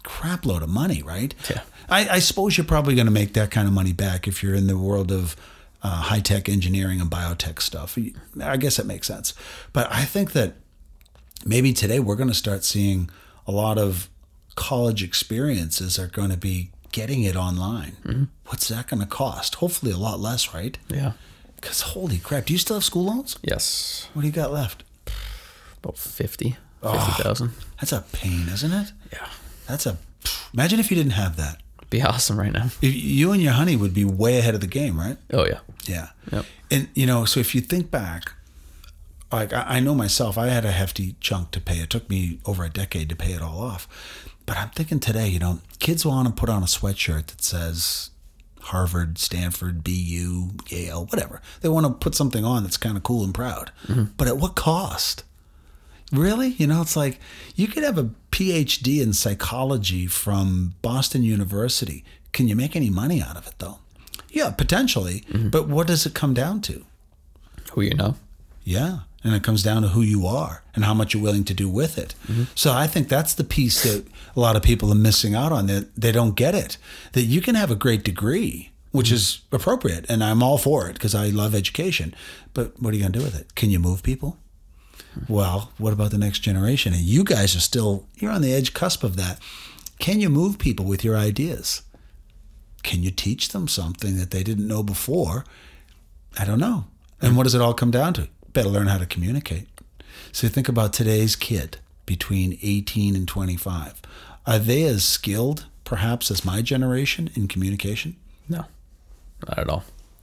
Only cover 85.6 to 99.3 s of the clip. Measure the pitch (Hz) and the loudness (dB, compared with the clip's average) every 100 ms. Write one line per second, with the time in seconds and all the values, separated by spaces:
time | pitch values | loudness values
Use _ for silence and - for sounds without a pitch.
85.6 | 104 - 107 104 104 101 104 101 - 95 | -4 -4 -2 0 2 2 0 0 0 2
86.6 | 101 139 - 87 85 127 196 107 98 87 | 2 2 2 2 4 4 4 4 2 2
87.6 | - 123 107 98 - - 104 196 139 131 | 0 0 0 0 -4 -6 -2 0 2 2
88.6 | 123 - 175 - 113 92 90 - - - | 0 -2 -2 0 -2 -2 -4 -6 -12 -18
89.6 | - - - - - 208 196 143 185 202 | -18 -18 -18 -6 0 2 4 4 2 2
90.6 | - 104 95 98 110 110 107 104 156 151 | 0 0 0 0 2 2 2 0 -2 -4
91.6 | - - - - - - - - - - | -6 -6 -10 -20 -20 -20 -20 -20 -20 -20
92.6 | - - - 87 90 92 101 123 - 101 | -20 -12 -4 -2 -2 -2 -2 -2 -2 -2
93.6 | 87 - 82 87 107 95 90 95 95 107 | -2 -2 -4 -4 -2 -2 -2 -2 0 0
94.6 | 104 107 104 95 - 165 110 95 - - | 0 0 -2 -2 -2 0 0 -2 -6 -16
95.6 | - - - - - - - - 98 110 | -20 -20 -20 -20 -20 -20 -12 -4 0 2
96.6 | 196 214 107 - - - 127 123 131 123 | 2 0 -4 -14 -20 0 4 6 6 4
97.6 | 120 117 120 123 156 180 73 - - - | 4 4 2 4 2 0 -4 -8 -4 0
98.6 | 104 101 101 95 90 - 87 | 2 4 4 2 0 -2 0